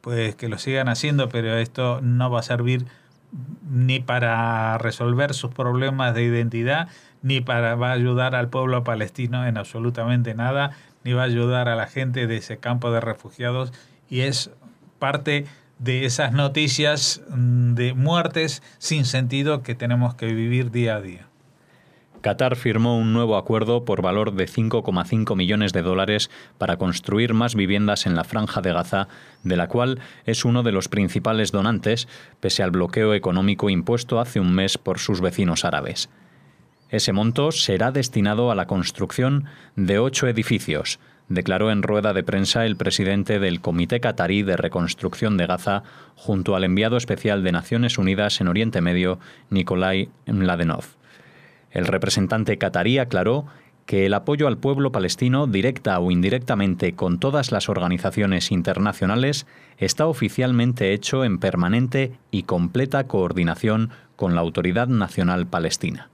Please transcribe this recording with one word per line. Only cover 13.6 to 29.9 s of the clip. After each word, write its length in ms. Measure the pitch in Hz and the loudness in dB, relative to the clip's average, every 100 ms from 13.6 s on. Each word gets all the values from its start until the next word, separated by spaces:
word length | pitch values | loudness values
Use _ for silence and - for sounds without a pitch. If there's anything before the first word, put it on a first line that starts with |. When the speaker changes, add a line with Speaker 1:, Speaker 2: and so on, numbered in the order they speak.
| 127 123 - _ _ | -6 -10 -20 _ _
Speaker 1:
y 120 | 127 | -2
es 300 | 135 123 - - - - - _ | 0 -2 -6 -12 -20 -20 -20 _
parte 460 | 139 143 143 143 143 - _ - | -2 -2 0 -2 -2 -14 _ -8
de 260 | 127 127 131 | -2 0 0
esas 280 | 123 143 | 0 0
noticias, 880 | 135 139 143 147 127 147 151 - - - | 2 2 2 0 2 2 2 -2 -4 -6
mm, 460 | 135 123 123 120 120 | 0 2 4 4 2
de 180 | 123 | 0
muertes 680 | 127 143 170 160 165 156 - - - | 0 2 2 0 0 -2 -4 -14 -12
sin 280 | - 156 123 | -4 0 0
sentido 580 | 131 123 135 143 147 | 0 0 0 0 -2
que 100 | 123 | -4
tenemos 420 | 117 120 120 123 123 | -4 0 2 0 -2
que 120 | 113 | -4
vivir 420 | 113 117 123 120 | -2 0 0 0
día 260 | 117 117 107 | 0 0 -2
a 40 | |
día. 260 | 95 90 - _ _ _ _ _ _ _ _ - | -6 -14 -20 _ _ _ _ _ _ _ _ -4
Speaker 2:
Qatar 340 | 107 101 131 123 | -2 0 0 0
firmó 420 | 120 110 117 117 | 0 2 2 2
un 140 | 113 | 2
nuevo 240 | 113 117 101 | 2 4 2
acuerdo 480 | - 110 110 120 | 2 0 2 0
por 180 | 120 92 | 0 0
valor 320 | 90 98 107 | 2 0 0
de 140 | 95 90 | -2 -2
cinco 340 | - 113 117 | 0 0 0
coma 220 | 107 92 | 0 -2
cinco 320 | 87 113 107 98 | 0 -2 0 0
millones 380 | 90 104 104 | 2 2 0
de 80 | 90 | 0
dólares 480 | 87 92 95 104 - - - _ | 0 0 2 0 -2 -8 -20 _
para 200 | 92 87 | -2 0
construir 560 | 92 87 - 101 120 | -2 -2 -2 0 2
más 200 | 113 117 | 2 2
viviendas 520 | 113 95 101 104 101 - | 0 0 2 2 0 0
en 100 | 85 | -2
la 80 | |
Franja 380 | 87 110 107 - | -2 -4 -2 -2
de 100 | 92 | 0
Gaza, 380 | 87 87 98 98 - - - | -2 0 -2 -4 -10 -20 -10
de 140 | 92 90 | -2 0
la 100 | 87 | 0
cual 320 | 120 123 | 0 0